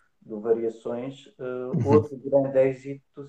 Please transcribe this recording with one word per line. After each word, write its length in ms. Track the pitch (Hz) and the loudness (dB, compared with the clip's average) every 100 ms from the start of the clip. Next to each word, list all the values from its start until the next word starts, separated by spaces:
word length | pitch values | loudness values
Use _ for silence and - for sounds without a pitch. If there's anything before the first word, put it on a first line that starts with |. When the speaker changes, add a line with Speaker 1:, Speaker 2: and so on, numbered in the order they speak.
| _ _ | _ _
Speaker 1:
do 200 | - 107 | -14 -6
Variações, 840 | 113 113 113 - 117 120 131 139 - - | 0 0 0 -6 -8 -8 -8 -12 -18 -14
eh, 40 | 127 127 127 | -10 -8 -4
Speaker 2:
Uhum. 100 | 131 | -2
Speaker 1:
outro 340 | 131 147 147 - | 4 4 4 -6
grande 400 | 135 139 135 135 | 0 0 2 2
êxito 440 | 135 131 139 139 _ | 2 0 -10 -14 _
do 100 | - | -20